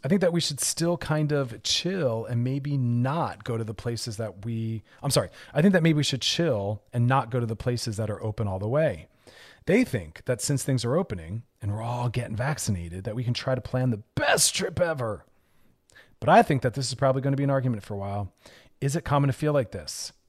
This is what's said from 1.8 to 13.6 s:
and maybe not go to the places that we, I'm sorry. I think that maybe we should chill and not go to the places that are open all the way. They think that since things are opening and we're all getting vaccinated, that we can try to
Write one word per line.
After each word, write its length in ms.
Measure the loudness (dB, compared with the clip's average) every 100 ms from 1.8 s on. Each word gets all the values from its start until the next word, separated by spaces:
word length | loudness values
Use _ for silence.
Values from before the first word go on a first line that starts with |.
| -2 0 0 -2 -2
and 180 | -2
maybe 340 | 0 -2 -2 0
not 640 | 2 2 0 0 -2 -4
go 140 | -6 -4
to 60 |
the 100 | -4
places 440 | -6 -6 -6 -6 -6
that 280 | -8 -6 -6
we, 380 | -4 -4 -6 -8 -8
I'm 80 | 0
sorry. 180 | 0 0 -8 -6
I 80 | 4
think 120 | 6
that 100 | 6
maybe 140 | 6 4
we 60 |
should 180 | 2 0
chill 600 | -2 0 2 2 0 -4 _
and 160 | 0 4
not 220 | 4 2
go 100 | -2
to 60 | -2
the 100 | -4
places 420 | -2 -2 -4 -4
that 120 | -4
are 120 | -4
open 240 | -4 -2 -2
all 120 | -2
the 80 | 0
way. 400 | 2 2 0 -12 _ -20 -20 -20 -14 2
They 160 | 2
think 420 | 2 -2 -6 -12 -4
that 160 | -2
since 220 | 0 0
things 200 | 0 0
are 120 | 2 0
opening 480 | 0 -6 -8 -10 -10 _
and 100 | -6
we're 120 | -4
all 260 | -4 -2 -2
getting 260 | -2 -6 -4
vaccinated, 680 | -2 -2 -2 -2 -4 -8
that 120 | -6 -4
we 80 |
can 120 | -2 -2
try 180 | 0
to 80 | -2